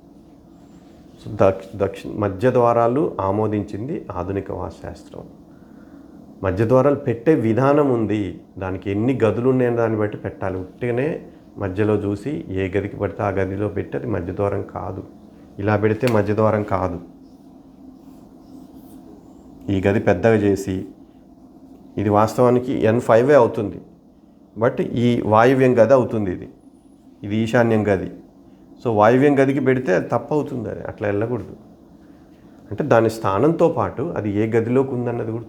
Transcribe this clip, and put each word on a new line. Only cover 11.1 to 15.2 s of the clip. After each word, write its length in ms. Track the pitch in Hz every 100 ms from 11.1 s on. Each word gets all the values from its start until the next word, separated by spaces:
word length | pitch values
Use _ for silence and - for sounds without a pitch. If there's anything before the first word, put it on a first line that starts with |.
| - - - - -
మధ్యలో 380 | 101 95 107 104
చూసి 500 | 101 101 135 156 -
ఏ 180 | 95 95 98
గదికి 200 | 98 98
పడితే 260 | 98 -
ఆ 60 | 101
గదిలో 380 | 95 95 98 104
పెట్టి 300 | 98 87 139
అది 100 | -
మధ్య 280 | 95 87 87
ద్వారం 280 | 101 98
కాదు. 400 | 90 92 92 92 85 -